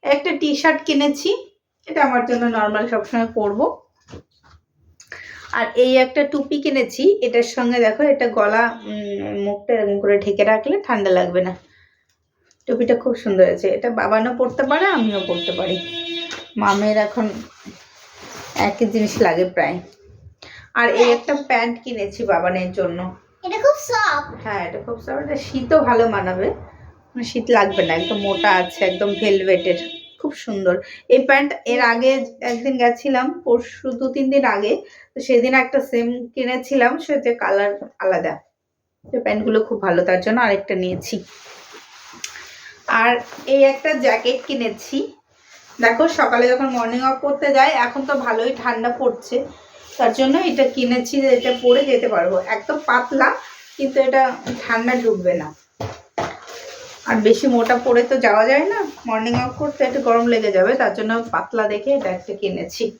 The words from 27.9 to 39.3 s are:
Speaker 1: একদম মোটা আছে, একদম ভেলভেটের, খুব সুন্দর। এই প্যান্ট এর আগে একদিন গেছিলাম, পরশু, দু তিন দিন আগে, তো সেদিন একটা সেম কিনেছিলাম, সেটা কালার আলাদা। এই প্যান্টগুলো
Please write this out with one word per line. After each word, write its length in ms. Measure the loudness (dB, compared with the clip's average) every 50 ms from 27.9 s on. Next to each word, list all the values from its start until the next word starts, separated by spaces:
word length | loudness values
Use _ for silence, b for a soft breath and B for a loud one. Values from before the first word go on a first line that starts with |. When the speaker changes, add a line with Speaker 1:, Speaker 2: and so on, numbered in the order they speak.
| 0
Speaker 1:
একদম 240 | -2 -2 -2 -4 -2
মোটা 320 | -2 -2 -2 2 2 4
আছে, 340 | 4 4 2 -2 -2 -2 -2
একদম 300 | -2 0 0 -2 -2 -2
ভেলভেটের, 640 | 0 2 2 2 2 4 2 2 2 2 0 -2 -2 -2 -10 -14 -16 -20 -20 _ _
খুব 140 | -10 -10 -10
সুন্দর। 480 | -8 -10 -8 -6 -2 0 0 0 0 B B B B B _
এই 180 | 2 4 4
প্যান্ট 260 | 4 4 4 4 0 -4 -6 -4
এর 140 | -2 0 2
আগে 320 | 2 2 2 4 4 2 2 2 -2 -8 -10 -8
একদিন 380 | -6 -6 -6 -4 -4 -4 0 2
গেছিলাম, 640 | 2 2 2 0 -2 -2 0 0 0 -2 -4 -6 0
পরশু, 460 | 2 2 2 0 -4 -16 -10 -8 -8
দু 220 | -6 -4 -4 -4 -2
তিন 180 | -2 -2 2
দিন 140 | 2 2 2
আগে, 320 | 2 0 0 0 0 -2 -2 B B B B B B B
তো 60 | -12
সেদিন 340 | -2 2 2 4 4 4 4
একটা 260 | 2 2 2 0 -2
সেম 460 | -2 0 -2 -2 -2 -2 -4 -6 -8
কিনেছিলাম, 720 | -10 _ -4 -4 -2 -2 -4 -4 -2 2 4 4 4 2 0
সেটা 360 | -4 -2 -2 0 0 0 -2
কালার 380 | 0 0 0 2 2 2 0 -2 -4 -10 -16 _ _
আলাদা। 400 | -2 0 0 0 0 -4 -6 -6 _ _ _ _ _ _ _ _ _ _ _ _ _ -6 -6
এই 80 | -4
প্যান্টগুলো 440 | -2 0